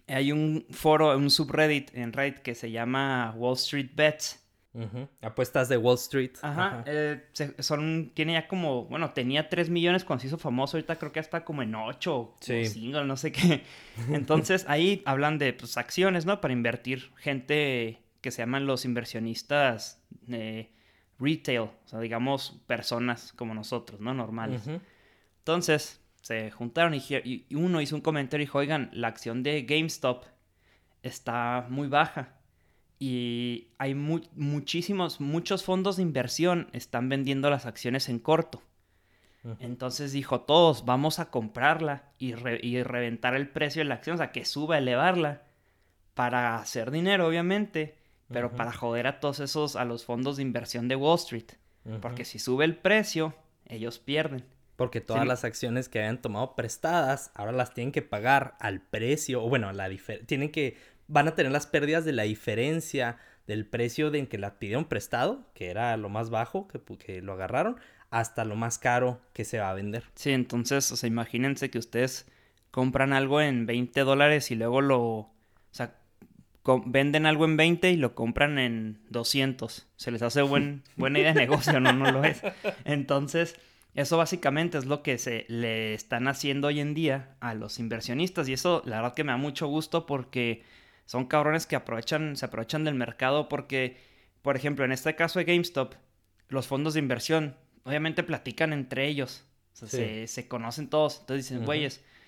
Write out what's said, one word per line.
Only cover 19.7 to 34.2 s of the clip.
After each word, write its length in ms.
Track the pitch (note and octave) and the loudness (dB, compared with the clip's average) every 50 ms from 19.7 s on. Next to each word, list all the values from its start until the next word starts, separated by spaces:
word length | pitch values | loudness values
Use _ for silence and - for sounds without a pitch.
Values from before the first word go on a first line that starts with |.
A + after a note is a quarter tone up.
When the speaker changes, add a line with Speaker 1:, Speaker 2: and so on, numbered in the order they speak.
| A#2 G#2+ - - - _ _ _ - - - A#2+ | 2 0 -6 -12 -16 _ _ _ -20 -20 -12 -10
Speaker 1:
eh, 420 | B2 A#2 G#2+ A2 A2 A2+ A2+ - _ _ _ _ _ _ _ _ _ - | -8 -8 -8 -8 -8 -10 -12 -14 _ _ _ _ _ _ _ _ _ -2
retail, 420 | B2+ D3 D#3+ D3+ - D3 B2+ A#2 | 0 0 0 0 0 0 0 0
o 120 | A2 A2 - _ _ | 0 -2 -6 _ _
sea, 120 | - - A2+ | -12 -8 -8
digamos, 600 | A#2 A2 A2+ A#2 B2 C3+ C#3 C3 - - - - _ | -6 -4 -2 -2 0 0 0 -2 -4 -8 -12 -14 _
personas 640 | - A#2+ A#2 - - B2 A#2 A#2+ B2 A#2+ A#2 - - - | -6 -6 -4 -2 -4 -2 -2 -2 -2 -2 -4 -8 -14 -12
como 220 | - A#2+ A2+ A2 | -10 -8 -8 -8
nosotros, 460 | A2 G#2 - B2+ A#2 A2+ - A2 G2+ G#2+ | -8 -8 -6 -6 -8 -8 -10 -12 -10 -6
¿no? 100 | A#2+ C3+ | -6 -4
Normales. 540 | C3 A#2 G#2+ A2+ A2+ A2+ B2 C3 A#2 G#2 | -4 -6 -6 -6 -6 -6 -4 -6 -6 -6
Speaker 2:
Ujú. 140 | C3+ D#3 F3+ - - _ _ _ _ _ _ _ _ _ _ | -8 -8 -8 -10 -14 _ _ _ _ _ _ _ _ _ _
Speaker 1:
Entonces, 640 | _ D#3 E3 F3+ E3+ - D#3 D3 - - - - _ _ _ _ | _ -2 0 0 2 2 2 0 0 -4 -14 -20 _ _ _ _
se 300 | - - A2+ A2 A2 A2 | -10 -8 -6 -6 -6 -8
juntaron 420 | - - A#2+ A#2+ - E3 E3+ E3+ D3+ | -8 -8 -8 -4 0 2 2 2 2
y, 80 | C3+ - - C#3 C3+ - | -2 -4 -4 -4 -4 -2
y 300 | B2 B2+ - - - C#3+ | -4 -8 -10 -10 -6 -2
uno 260 | D3 F3 F#3 F3 D#3+ | 0 2 2 2 2
hizo 140 | D3 C3+ D3+ | 0 0 -4
un 60 | D3 - | -2 0
comentario 400 | D#3+ D3+ D3 C#3 B2+ D3+ D3 D3 | 0 0 0 -2 -2 -2 -2 -2
y 40 | |
dijo, 120 | C#3 - C#3 | 0 0 0
"Oigan, 320 | C#3+ D3 D#3 D3 B2 A2+ - | 0 2 0 -2 -2 -4 -6
la 160 | A#2 A#2 A#2 | -4 -4 -4
acción 340 | A2+ - - A#2 A#2 B2+ B2+ | -4 -6 -8 -6 -4 -4 -2
de 200 | C#3+ D3+ D3+ B2 | -2 -2 -2 -2
GameStop 640 | A2+ D3 D#3 D#3+ D#3+ - - - C3 B2 B2+ - - _ _ _ _ _ _ _ _ _ _ _ _ _ _ - | 0 0 0 0 0 -2 -2 -2 -2 -2 -2 -6 -16 _ _ _ _ _ _ _ _ _ _ _ _ _ _ -12
está 640 | B2+ - - - - A#2 A#2+ A#2+ A#2+ B2 B2 B2 A#2+ | -12 -12 -8 -6 -4 -2 -2 0 0 0 -2 -4 -4
muy 200 | B2+ C#3 D3 C#3 | -4 -4 -2 2
baja 460 | C#3+ D3 D3+ C#3 - D3 B2+ - - _ _ _ _ _ _ _ _ _ _ _ _ - | 4 4 4 2 0 -6 -10 -10 -14 _ _ _ _ _ _ _ _ _ _ _ _ -8
y 680 | C#3 C3 B2 B2 A#2+ A#2+ A#2+ A#2+ A#2+ A#2+ A#2+ - - _ _ - | -4 -4 -2 -2 -2 -2 -2 -2 -2 -4 -4 -6 -10 _ _ -6
hay 160 | C3+ C3+ C#3 | -4 -4 -2
mu-, 280 | C#3+ D3 D3+ E3 E3 | -2 -2 -2 -2 -2